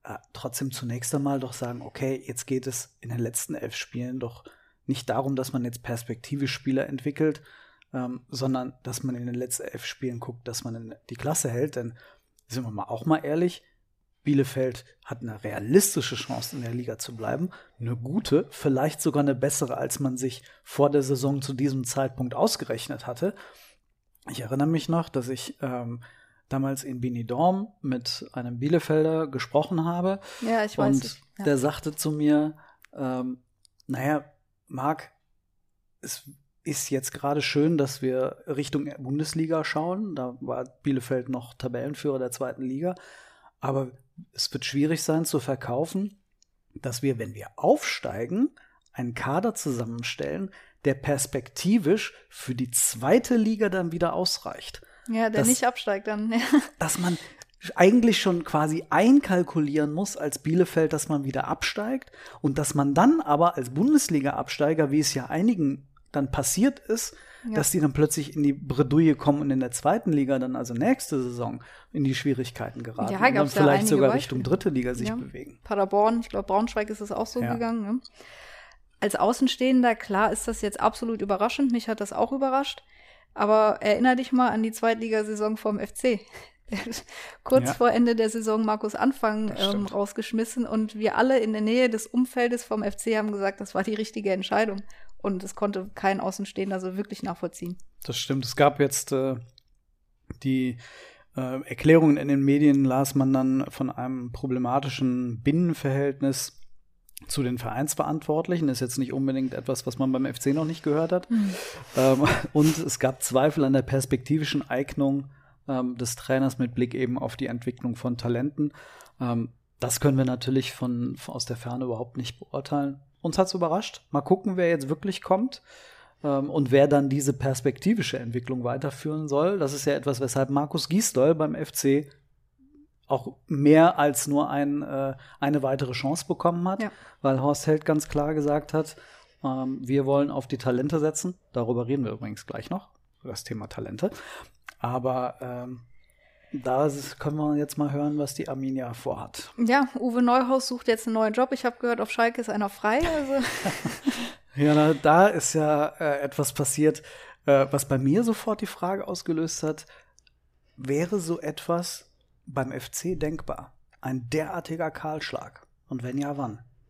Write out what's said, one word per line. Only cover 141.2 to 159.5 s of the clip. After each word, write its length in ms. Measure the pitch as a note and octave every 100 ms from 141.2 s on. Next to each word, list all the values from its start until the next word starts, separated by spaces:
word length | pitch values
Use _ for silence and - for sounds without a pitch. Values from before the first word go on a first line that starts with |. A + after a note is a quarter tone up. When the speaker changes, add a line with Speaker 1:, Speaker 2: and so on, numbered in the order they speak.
| F#3 F3+ _
Speaker 1:
Darüber 360 | B2+ A#2 A#2+ A#2+
reden 180 | C#3 A#2
wir 60 |
übrigens 340 | G#2+ G#2+ G#2 -
gleich 240 | - -
noch, 200 | F#3 - _ _ _
über 100 | -
das 120 | G#2+
Thema 240 | - A2 G2+
Talente. 440 | - A2 G#2 G3 - - - - _ - _
Aber, 580 | A#2+ B2 B2+ B2+ B2+ -
ähm, 400 | B2 B2 B2 B2 - - _ _ _ _ _
da 320 | C#3+ B2+ B2+ D3
s-, 320 | C#3+ C3+ -
können 200 | D#3 D3+
wir 180 | D3+ D3
jetzt 240 | D3 -
mal 120 | D3
hören, 280 | C#3 D3 D3
was 160 | C#3+ -
die 120 | -
Arminia 460 | C3+ C3+ C3 B2
vorhat. 600 | A#2 C3 - - - - -
Speaker 2:
Ja, 300 | A#3 C4+ B3+ B3+
Uwe 220 | B3 A#3
Neuhaus 460 | B3 B3 B3 C4 B3+
sucht 200 | B3 -
jetzt 200 | A3 A#3
einen 80 | A3
neuen 180 | A3
Job. 160 | A3 B3+
Ich 140 | C4 B3
hab 140 | A#3+
gehört, 220 | A#3+ A#3
auf 100 | G#3+
Schalke 280 | - A#3 A#3+
ist 100 | A3+
einer 200 | G#3+ G3+
frei. 300 | - G#3 A#3+
Also. 460 | E4+ D#4+ C4+ C#4 A#3
<laughs> 1080 | - G3 - - - - - A#3+ - _ C#3
Speaker 1:
Ja, 180 | D3
na, 200 | D3+ D3+
da 340 | D3 D#3 D#3+ G3
ist 260 | F3 -
ja, 340 | D#3+ D3+ D3+ D3+ -
äh, 200 | D#3 C#3+
etwas 340 | C#3 - C#3
passiert, 480 | - C#3+ - D3+ D3 - - - - -
äh, 220 | C#3 C#3
was 160 | C#3 -
bei 100 | C3+
mir 260 | C3+ F3
sofort 380 | A#3 G#3+ - G#3
die 40 | G3+
Frage 420 | - F3+ G3 G3+
ausgelöst 560 | F3+ - D#3+ E3